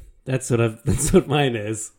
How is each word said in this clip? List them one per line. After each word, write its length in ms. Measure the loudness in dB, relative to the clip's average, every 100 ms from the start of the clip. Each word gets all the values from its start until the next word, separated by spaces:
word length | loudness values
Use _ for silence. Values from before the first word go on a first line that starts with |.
| -20 -18
That's 260 | -6 -6 0
what 100 | 0
I've, 220 | 0 -2
<laughs> 20 |
that's 280 | -2 -2 4
what 160 | 4 4
mine 260 | 0 0
is. 380 | -2 -6 -8 -10